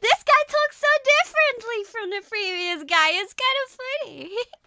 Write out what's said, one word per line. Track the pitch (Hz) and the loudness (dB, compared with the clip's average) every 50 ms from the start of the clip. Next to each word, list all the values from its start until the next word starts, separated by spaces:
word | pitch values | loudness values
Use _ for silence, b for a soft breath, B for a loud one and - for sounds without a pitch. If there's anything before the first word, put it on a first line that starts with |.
This | - 440 659 659 - | 4 4 2 2 4
guy | - 587 587 605 587 | 4 4 4 4 2
talks | - 605 587 587 - | 0 0 0 0 -2
so | - - 587 587 605 554 | -2 2 2 2 2 4
differently | 523 587 605 719 - - 605 622 587 539 494 440 453 466 440 403 | 4 4 4 4 2 2 2 2 2 2 -2 -6 -6 -6 -6 -6
from | 403 - 466 415 359 | -8 -10 -10 -8 -6
the | 392 403 392 _ | -6 -8 -8 _
previous | - 415 403 370 370 349 359 349 349 311 302 | -8 -6 -4 -4 -4 -4 -4 -4 -6 -6 -4
guy. | 277 339 330 311 311 320 359 | 0 2 2 2 2 2 -2
It's | 403 381 - | -4 -6 -8
kind | - 508 508 539 554 539 | -4 -2 -2 0 0 -4
of | 508 - _ | -6 -8 _
funny. | 508 508 539 587 605 - - 277 262 330 392 | -10 -8 -6 -6 -6 -8 -12 -16 -16 -10 -8
<laughs> | 427 494 _ - _ _ | -8 -8 _ -10 _ _